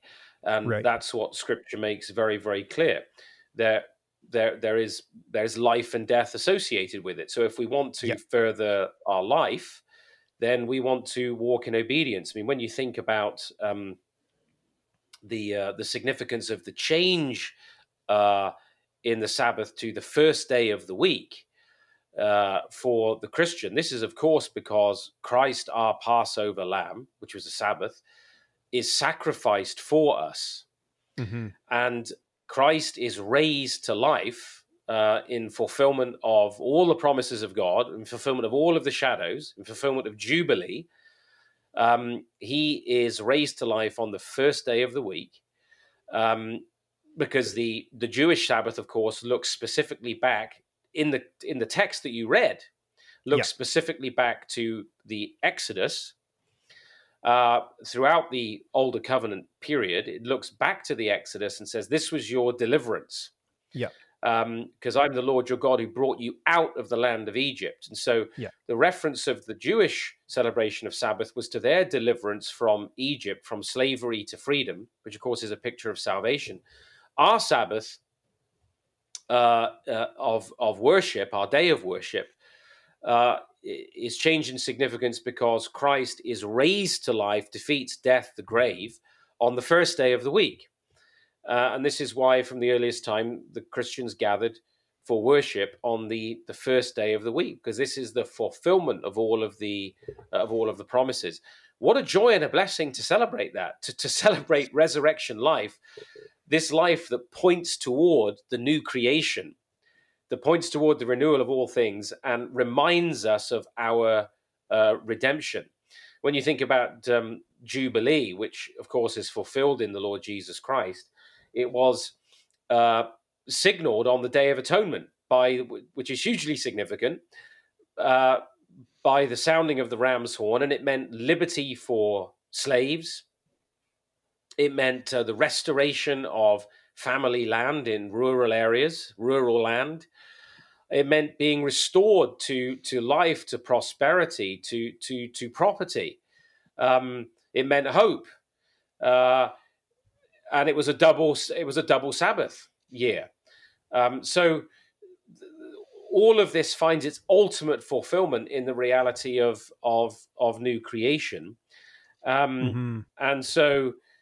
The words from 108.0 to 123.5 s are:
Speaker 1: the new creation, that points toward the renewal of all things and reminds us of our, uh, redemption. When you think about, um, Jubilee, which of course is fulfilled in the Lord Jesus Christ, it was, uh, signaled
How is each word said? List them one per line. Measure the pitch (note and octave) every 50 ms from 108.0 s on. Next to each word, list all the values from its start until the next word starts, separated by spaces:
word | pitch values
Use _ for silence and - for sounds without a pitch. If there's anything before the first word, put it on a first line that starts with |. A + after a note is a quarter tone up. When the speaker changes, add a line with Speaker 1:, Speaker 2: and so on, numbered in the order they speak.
| E3+ F3+ D#3+ B2+ G#2+ G#2 G2+ - _ _
Speaker 1:
the | B2+ A#2+
new | A#2+ C#3 D#3 D3
creation, | C#3+ - - B2+ A#2 B2 C#3+ E3 D#3 - - G#2+ F2+ D2+ - _ _ _ _ _ _ _ _ _ _ _ _ _ _ _
that | B2+ - -
points | E3 E3+ E3 E3 -
toward | - D3 D3+ D3+ D3+ C3+
the | A#2+
renewal | A#2 B2+ B2 D3 D#3 D3+ C3
of | A#2+ A#2+
all | C3+ C3 B2 -
things | - B2+ A#2 G#2+ G2+ G#2 G2+ - - - -
and | C3+ A#2+ A#2+ B2 A#2+ B2+
reminds | B2 A#2+ A#2+ A#2+ C#3+ D3 E3+ F3 F3 F3 E3+ D3 A#2 G2+
us | A2 G#2+ G#2+ - -
of | A#2+ A2 - - _ A#2
our, | A#2 A2+ A#2 A#2 A2+ A2+ A2 G#2+ G#2 - _ _ _ _ _ _ _ -
uh, | G#2+ A2 A2 G#2+ A2+ - -
redemption. | A2 A2+ A2 C3+ C3+ C#3+ D3+ - - - G2 - - _ _ _ _ - - - - _ _
When | - C#3+ D3
you | C#3
think | B2 D#3 D3 B2+
about, | C3+ A#2+ C3+ B2+ A#2+ A#2+ A2+ A#2 - B2+
um, | A#2+ A#2 A2+ A2 A2+ - - _ _ _ B2
Jubilee, | A2 - C3+ C3 B2+ A2 A2+ A2+ C3+ D#3 D3+ B2 G2 F2+
which | F#2+ G#2+ - - - - - - -
of | A#2 -
course | - B2 A#2 A2+ - A2
is | G2 -
fulfilled | - G#2+ F#2+ - - C3+ C3+ C#3+ C#3 A#2+
in | A2+ G2+ G2+
the | G2
Lord | G2 G2+ G2+ F#2+
Jesus | - G#2+ G#2 G2 F2 F2+ F2 -
Christ, | - - C3 B2+ G2 F#2+ F2+ - - _ _ _ _ _ _ _ _ _ -
it | A#2+ B2 B2
was, | B2 B2 C3 B2+ B2 B2 - - - _ _ _ _ _ _ _ _ _ _ -
uh, | A#2+ A#2 A#2 A#2 A2+ A2+ A2+ - - _ _ _ _ _ _
signaled | C3